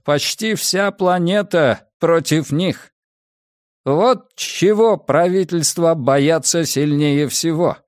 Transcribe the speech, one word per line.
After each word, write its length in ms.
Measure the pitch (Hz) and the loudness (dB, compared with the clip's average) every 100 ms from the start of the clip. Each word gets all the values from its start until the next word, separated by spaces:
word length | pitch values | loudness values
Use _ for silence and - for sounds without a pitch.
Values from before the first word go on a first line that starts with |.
почти 500 | - 147 - - 220 | -2 -2 -2 -6 -4
вся 360 | 214 - 185 202 | -4 -2 -2 -2
планета 1000 | 196 180 180 170 202 202 175 139 107 _ _ | -2 0 0 0 0 0 0 2 0 _ _
против 540 | 165 165 - 156 143 | 0 0 0 -2 -2
них. 400 | 143 185 - - _ _ _ _ _ _ _ _ _ | -2 -2 -6 -12 _ _ _ _ _ _ _ _ _
Вот 500 | - 147 233 247 - - | -4 0 2 0 -6 -12
чего 600 | - - 185 208 226 190 | -10 0 2 4 2 2
правительства 960 | - 143 175 185 175 170 147 - 165 | 0 0 2 0 0 -2 -2 0 0
боятся 720 | 165 127 139 143 160 - 170 | 0 0 2 2 0 0 -2
сильнее 640 | 156 139 147 147 147 143 143 | -2 -2 0 0 0 0 -2
всего. 500 | - 170 160 170 - | -2 -2 -2 -2 -4